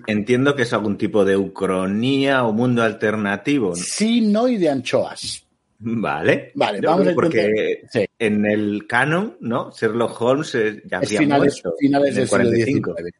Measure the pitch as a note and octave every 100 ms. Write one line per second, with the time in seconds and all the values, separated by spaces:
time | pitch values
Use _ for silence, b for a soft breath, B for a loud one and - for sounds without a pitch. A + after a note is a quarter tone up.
0 | - G#2 G#2 B2 C#3 C#3 A#2+ A2+ G#2+ G2
1 | G#2 G#2+ G2 G2 F#2+ - F#2+ F#2 F#2 G2+
2 | B2 C#3 C3+ C3+ A#2+ G#2+ B2 A#2+ A2+ G2+
3 | A2 G#2+ G2+ G2+ - C#3+ G#2 F2 F2+ -
4 | G#3+ A#3+ G#3+ G#3 B3+ A#3 E3 C3+ B2 B2+
5 | E2 - - - _ _ _ - A2 A#2
6 | E2+ C#2+ F#2+ C#3+ - - A2 G2+ G#2 F3
7 | F3+ E3+ E3+ A#2 G#2 G#2+ F2+ F2+ - B2
8 | F#2+ - A2+ G#2 G#2 G#2 G#2 G#2 - A#2+
9 | C#3 E3 A3 - C#3 B2 G3 - A2+ A2+
10 | A2 - A#2 C3+ D3+ B2+ G#2+ - - F2+
11 | F2+ G#2 G2+ C#3+ C#3+ - F2+ E2 C#3 C#3
12 | C#3+ C3 A#2+ G2+ A#2+ A2+ A2+ C#3+ - E2+
13 | F2 -